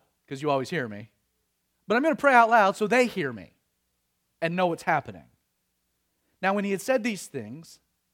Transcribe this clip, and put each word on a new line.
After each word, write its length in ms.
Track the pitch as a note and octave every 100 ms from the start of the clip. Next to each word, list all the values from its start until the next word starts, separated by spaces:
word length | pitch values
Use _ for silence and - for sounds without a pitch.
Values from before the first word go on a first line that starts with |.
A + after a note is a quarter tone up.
| _ _ -
'cause 160 | C3+
you 80 | D3
always 180 | C#3 C3
hear 180 | E3+ A#2+
me, 220 | G#2 A2+ _ _ _ _ _ _ _ -
but 100 | A3
I'm 60 |
gonna 120 | D#4 C#4
pray 200 | C#4+ B3
out 160 | A#3
loud 240 | A#3 G3 G3
so 100 | G#3+
they 220 | B3+ B3
hear 260 | F#3+ C#3+
me 200 | A2 E2+ _ _ _ _ _ _ _ _ _
and 120 | E3 F3
know 100 | F3+
what's 160 | E3
happening." 480 | - D#3 B2 F2+ B1+ _ _ _ _ _ _ _ _ _ _ _
Now, 140 | F#3 G3+
when 100 | G3+
he 60 |
had 100 | F#3+
said 220 | - C4
these 240 | A3 G3 -
things, 500 | C3+ G#2+ C#3 E3 - _ _ _